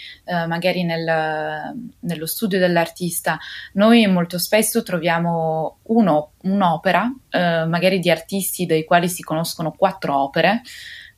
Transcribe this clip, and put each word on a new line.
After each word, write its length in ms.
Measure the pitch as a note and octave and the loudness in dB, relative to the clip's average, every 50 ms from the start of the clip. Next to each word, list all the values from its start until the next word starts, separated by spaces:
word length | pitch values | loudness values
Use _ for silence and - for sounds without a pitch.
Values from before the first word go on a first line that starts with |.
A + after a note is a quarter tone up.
| - - - _ - | -20 -20 -20 _ -8
eh, 220 | - F3+ E3+ E3 | -4 -4 -2 -2
magari 380 | E3 E3 E3+ E3+ F#3 E3+ F3+ F3+ | -2 -4 -2 0 0 0 0 -2
nel, 920 | E3+ E3 E3 E3 E3 E3 D#3+ D#3 D#3 D#3 D#3 D#3 D#3 D#3 D3+ D3+ D3+ - - - - - _ | -2 -2 -2 -2 0 0 0 0 -2 -4 -4 -6 -6 -8 -8 -10 -10 -12 -12 -14 -16 -18 _
nello 260 | - E3+ E3 D3+ D#3+ | -8 -8 -6 -6 -6
studio 320 | D#3+ - - A3+ G3 F#3+ F#3+ | -8 -8 -4 -4 -2 0 2
dell'artista. 800 | F3+ F3+ F3 E3+ E3 - - - F3+ E3+ - - - F3 D#3+ - - - - - - - - | 2 4 4 2 0 0 -4 -6 -6 -6 -6 -4 -4 -4 -4 -4 -6 -14 -16 -16 -16 -8 0
Noi 340 | G3 G3+ A3+ A#3 A#3 A3 G3 | 2 6 6 8 6 6 6
molto 300 | F#3 F3 E3+ F3 F3+ F3+ | 4 2 2 0 -4 -6
spesso 440 | - - - G#3+ G#3+ - - A#3 | -4 0 2 2 2 2 0 -2
troviamo 1000 | A3 - F#3 E3 D3+ E3+ E3 E3+ E3+ E3+ E3+ E3 D#3+ D#3+ D#3+ D#3+ D#3 - - _ _ - | -4 -2 -4 -2 0 0 0 0 0 0 0 -2 -2 -2 -2 -2 -4 -6 -8 _ _ 0
uno, 440 | A3+ A#3 A3 F3 D3+ D3+ D3+ - _ _ - | 2 4 4 4 4 2 0 -2 _ _ -4
un'opera, 680 | F#3+ G3 G3+ F#3+ E3+ D#3+ D#3+ - F#3+ F3 F3 G#3 B3 C4+ - _ _ | -2 0 2 4 2 2 2 0 2 2 2 0 0 -4 -6 _ _
eh, 340 | - - F3+ E3+ E3 E3 D#3+ | -2 0 2 2 2 0 0
magari 340 | E3 E3+ E3+ F3 F#3 G3 F#3+ | 0 0 2 2 2 2 2
di 100 | E3 F3 | 2 2
artisti 560 | D#3+ E3 - - F#3+ G3 F#3 - - - F3+ | 0 0 0 -6 -6 -4 -4 -4 -4 -4 -2
dei 200 | E3+ D#3+ D#3 D#3 | 0 0 0 2
quali 240 | - F3+ F3 E3+ F3 | 2 2 2 2 2
si 140 | F3 - - | -4 -6 -8
conoscono 500 | - D#3 D#3+ E3 - - - D#3+ D#3 - | -6 -4 -4 -4 -4 -6 -6 -6 -6 -2
quattro 420 | - G3 F#3 F3+ - - D#3 C#3+ C#3 | 0 0 0 0 -2 -6 -2 0 0
opere, 400 | C#3 C#3 - E3+ D#3+ F3+ G#3+ A#3+ - - - - - - - - - - _ | -2 0 0 2 2 2 2 0 -4 -10 -20 -18 -18 -18 -18 -20 -20 -20 _